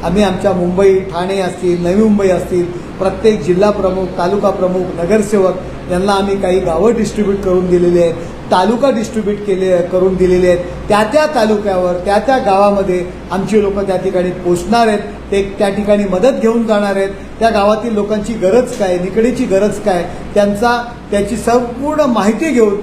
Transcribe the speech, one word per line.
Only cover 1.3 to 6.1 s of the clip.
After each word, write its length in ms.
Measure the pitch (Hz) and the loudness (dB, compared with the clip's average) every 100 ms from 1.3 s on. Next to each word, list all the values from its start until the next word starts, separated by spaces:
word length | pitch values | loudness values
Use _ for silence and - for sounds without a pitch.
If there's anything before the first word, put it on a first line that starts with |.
| 196 | -2
असतील, 460 | 180 175 180 175 175 | -4 -2 -2 0 0
नवी 80 | |
मुंबई 340 | 190 220 202 196 | 2 4 4 2
असतील, 440 | 175 - 180 175 | 0 0 -2 -2
प्रत्येक 680 | - - - 185 185 220 214 | -4 -10 -4 -4 0 0 0
जिल्हा 300 | - 180 202 | 0 2 2
प्रमुख, 360 | 202 185 185 185 - | 2 -2 -2 -4 -2
तालुका 320 | 175 202 202 | -2 0 0
प्रमुख, 300 | 190 185 180 | 0 0 0
नगरसेवक 760 | 180 - 170 214 208 208 185 180 - - - | -4 -4 0 0 2 2 2 0 -8 -12 -4
यांना 220 | 180 196 | -2 0